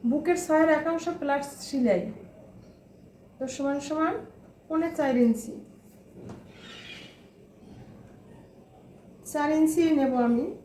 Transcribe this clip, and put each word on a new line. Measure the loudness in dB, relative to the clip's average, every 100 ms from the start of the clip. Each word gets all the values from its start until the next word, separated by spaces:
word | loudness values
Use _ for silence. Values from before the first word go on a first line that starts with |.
| 0
বুকের | 0 2 0 2
ছয়ের | 4 6 4
একাংশ | 2 -2 -4 -6
প্লাস | -2 -2 -2 -12 -6
সেলাই, | 0 2 2 0 -10 -16 -20 -20 -20 -20 -20 -20 -20 -20 -20 -20 -10
তো | -10 -4
সমান | -2 -2 -4
সমান | -2 0 -2 -10 -20 -20 -20 -4
পৌনে | -2 -2 0
চার | 0 4 4
ইঞ্চি, | 2 -4 -14 -16 -20 -20 -20 -20 -20 -16 -16 -18 -20 -20 -18 -18 -18 -20 -20 -20 -20 -20 -20 -20 -20 -20 -20 -20 -20 -20 -20 -20 -20 -20 -20 -20 -20 -20 -20 -8
চার | -2 0 4
ইঞ্চি | 4 4 4 4
নেব | 2 2 2
আমি | 2 0 -8